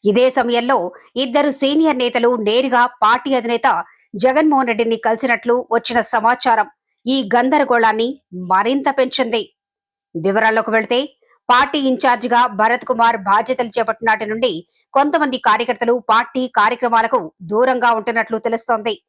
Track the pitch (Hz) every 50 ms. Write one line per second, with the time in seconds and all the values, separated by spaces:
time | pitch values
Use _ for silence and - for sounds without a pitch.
0 | _ 202 208 226 247 254 254 269 240 240 240 240 240 247 269 240 175 180 - -
1 | _ _ _ 240 269 254 233 285 294 294 269 269 - 269 294 302 320 320 294 254
2 | 247 240 240 254 226 233 247 233 220 202 214 240 262 269 240 247 240 247 - _
3 | - 214 233 247 247 277 269 254 226 233 233 233 226 - 202 165 170 - _ _
4 | _ _ - 202 180 254 262 294 311 311 294 269 262 240 226 208 233 226 226 220
5 | - 226 226 226 - 254 240 226 233 240 240 247 247 _ 226 233 226 - 247 240
6 | 214 - - 233 208 226 247 247 - 262 226 220 208 208 _ _ _ _ _ _
7 | _ 233 262 269 262 196 208 240 240 262 262 294 277 262 247 240 226 220 214 220
8 | 226 240 269 - _ _ - 180 180 175 185 190 208 226 262 277 269 285 269 269
9 | 262 254 - - 262 233 220 226 208 - _ _ _ _ _ _ _ _ _ _
10 | _ _ _ 170 160 190 196 214 220 226 220 226 220 - 214 226 220 - 240 247
11 | 277 294 _ _ _ _ _ _ _ _ 247 247 277 277 285 302 277 269 254 247
12 | - 262 240 233 240 240 240 240 247 247 208 190 214 226 233 247 - - 254 226
13 | 226 175 - 226 190 196 196 214 226 - 254 - 247 233 208 240 226 226 220 -
14 | 233 226 220 214 220 208 214 226 233 254 180 160 170 _ _ _ _ _ - 269
15 | 294 302 285 330 294 277 254 254 - 233 214 220 240 226 247 233 240 233 240 247
16 | - - 220 220 240 - - 262 254 254 _ - 208 220 240 233 - 240 226 226
17 | 226 226 240 247 180 156 _ _ 190 160 208 214 247 254 262 254 233 240 233 220
18 | 208 - 233 233 220 - 233 220 220 240 233 226 - - 240 220 208 226 214 196
19 | _